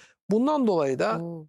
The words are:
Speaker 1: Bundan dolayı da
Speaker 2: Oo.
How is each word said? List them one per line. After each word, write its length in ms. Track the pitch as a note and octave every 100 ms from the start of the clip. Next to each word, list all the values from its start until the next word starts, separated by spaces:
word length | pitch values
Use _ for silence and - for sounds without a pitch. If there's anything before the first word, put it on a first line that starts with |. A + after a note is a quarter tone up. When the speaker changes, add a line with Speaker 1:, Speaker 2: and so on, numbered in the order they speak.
| - _ -
Speaker 1:
Bundan 360 | G#3+ C4+ D4+ A3+
dolayı 320 | F3 C#3 C3
da 200 | G3 A3
Speaker 2:
Oo. 240 | E3+ E3